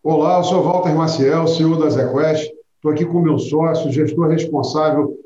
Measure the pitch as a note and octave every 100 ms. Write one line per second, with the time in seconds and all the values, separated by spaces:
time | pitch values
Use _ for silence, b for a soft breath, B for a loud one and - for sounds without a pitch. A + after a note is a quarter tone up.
0 | D#3 D#3 D3+ F3+ F3+ F#3 D#3+ F3+ F3 D#3
1 | D#3+ D#3 C3+ E3 E3 E3 D#3+ D#3 D3+ B2
2 | B2 C3+ D#3 D#3 D#3 - _ _ D3+ D3+
3 | E3+ F3 D#3+ C#3 - D3+ E3 E3 C#3+ C3
4 | D3+ D#3 D#3 D#3+ D#3+ C#3+ C3 D3+ D#3 D3
5 | C#3+ -